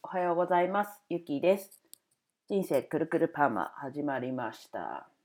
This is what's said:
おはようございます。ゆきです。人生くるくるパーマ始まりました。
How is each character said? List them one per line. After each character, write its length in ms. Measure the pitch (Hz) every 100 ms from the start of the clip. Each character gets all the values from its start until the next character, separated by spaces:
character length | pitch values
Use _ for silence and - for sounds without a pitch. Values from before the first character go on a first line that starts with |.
| -
お 20 | 185
は 60 |
よ 80 | 180
う 40 |
ご 100 | 170
ざ 180 | 175 175
い 60 | 180
ま 160 | 202
す。 160 | 202 - _
ゆ 100 | 170
き 220 | 170 139
で 160 | 165 202
す。 240 | - - _ - _ _ _ _ _
人 160 | 202
生 180 | 175 139
く 160 | - 156
る 80 | 160
く 120 | 165
る 80 | 165
パ 200 | - 143
ー 20 |
マ 240 | 104 76
始 260 | - 143 143
ま 160 | 143 131
り 140 | 123
ま 220 | 127 113
し 180 | - -
た。 380 | 104 65 65 - _